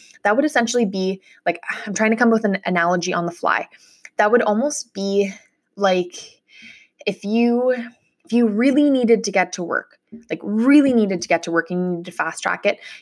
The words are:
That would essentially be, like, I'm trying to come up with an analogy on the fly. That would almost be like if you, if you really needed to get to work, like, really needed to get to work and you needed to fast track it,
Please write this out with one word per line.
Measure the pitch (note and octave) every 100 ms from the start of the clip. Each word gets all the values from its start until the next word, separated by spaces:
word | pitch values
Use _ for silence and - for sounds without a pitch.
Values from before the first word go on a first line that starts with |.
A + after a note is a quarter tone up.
| - _
That | G#3
would | A3
essentially | D4 C4 A#3 A#3+ A3
be, | F#3+ F#3 F#3+ _ _
like, | - E3+ - - -
I'm |
trying | G3 A3
to | A3+
come | A#3
up |
with | A3
an | A3 F#3+
analogy | - F3+ E3+ F3+ F3
on | E3+ E3+
the |
fly. | - - F#2+ - _ _ _ - -
That | G#3
would | A#3
almost | G#3+ G#3 C#4 D4 -
be | - G3 G3 G3 G3 _ _ _ -
like | G3 F#3 F3 - - _ _ - - - _ _ -
if | F#3+
you, | G3+ A3+ A#3+ A#3+ B3+ B3 A#3 - _ _
if | -
you | A#3 A#3
really | G3+ C4 C4+ D4
needed | C4+ A#3 A3+
to | A3
get | F#3+ F3+
to | -
work, | E3+ - - _ _ - -
like, | -
really | - G#3+ A#3+ D4 C#4
needed | A#3+ G#3 F#3
to | -
get | E3+
to | F3
work | E3 E3
and | F3+
you | F3+
needed | F3 F3
to |
fast | E3 D#3+ E3
track | F3 F3+ G#3
it, | A3+ - -